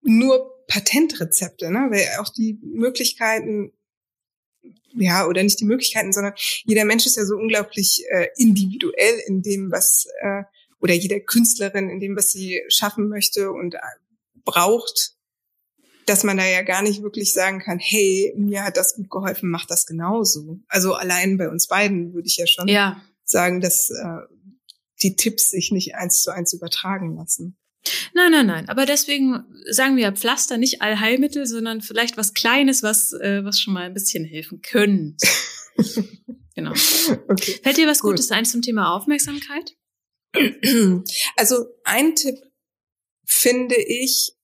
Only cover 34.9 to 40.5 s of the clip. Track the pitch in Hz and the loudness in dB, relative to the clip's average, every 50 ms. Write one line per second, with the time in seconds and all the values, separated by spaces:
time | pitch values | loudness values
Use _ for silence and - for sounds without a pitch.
34.9 | 202 185 160 151 147 - - - - - - - - - - - _ - 190 - | 4 2 0 -4 -6 0 0 0 0 0 -4 -8 -12 -16 -20 -8 _ -2 -2 0
35.9 | - 233 208 - - - _ - 233 - _ _ _ - 160 151 160 - - - | 0 -4 -6 -6 -10 -20 _ -20 -20 -20 _ _ _ -10 -8 -6 -2 0 2 2
36.9 | - - 330 320 - - - - 196 185 - - 190 - - 262 277 294 320 302 | 2 2 2 0 0 -2 2 0 0 0 0 -4 -6 0 0 2 4 4 4 4
37.9 | 294 285 - 208 196 - 247 - 220 214 233 233 - 240 240 247 226 214 190 165 | 4 2 2 2 0 2 0 0 0 0 0 0 -2 -2 -2 -2 0 0 2 0
38.9 | 170 202 202 - 294 285 285 294 285 285 - - 285 302 - - _ _ _ _ | 0 0 0 0 0 0 0 -4 -4 -10 -10 -8 -10 -10 -10 -10 _ _ _ _
39.9 | _ _ _ _ _ _ _ _ - - 285 226 | _ _ _ _ _ _ _ _ 0 0 0 0